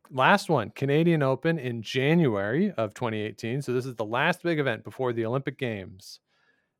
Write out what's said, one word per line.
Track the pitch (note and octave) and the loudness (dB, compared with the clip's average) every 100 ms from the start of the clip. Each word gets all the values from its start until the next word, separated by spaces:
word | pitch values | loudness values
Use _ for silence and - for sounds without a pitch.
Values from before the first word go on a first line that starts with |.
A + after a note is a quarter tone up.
| - | -10
last | C3+ C#3 G3 - | 2 4 4 2
one, | D3 G#2+ | 0 -2
Canadian | - C#3 C#3+ E3+ D#3+ | -4 0 2 4 2
Open | C3+ C3 E3 E3 | 2 0 -2 -2
in | B2+ A#2 | -4 -6
January | A2+ C3 C#3 E3+ D3+ G2+ G2+ C#3 G#3 | -4 0 4 4 4 2 0 0 0
of | - A2 | 0 -4
twenty | - A#2+ A2 | -2 -4 -4
eighteen. | G#2+ G#2 A2+ C3+ | -6 -6 -4 -4
So | C3+ | -2
this | B2 C3 | -2 -2
is | A#2+ | -6
the | |
last | G#2 A#2 D#3 E3 | -2 0 0 0
big | E3+ D#3 | 0 0
event | C3+ G#2+ | 0 -2
before | - - B2+ | -6 -4 -4
the | A#2 A2+ | -2 -2
Olympic | C3 C#3 B2+ | -2 -4 -6
Games. | B2 G#2 F#2+ F#2 - - _ _ _ _ _ | -4 -4 -8 -16 -20 -20 _ _ _ _ _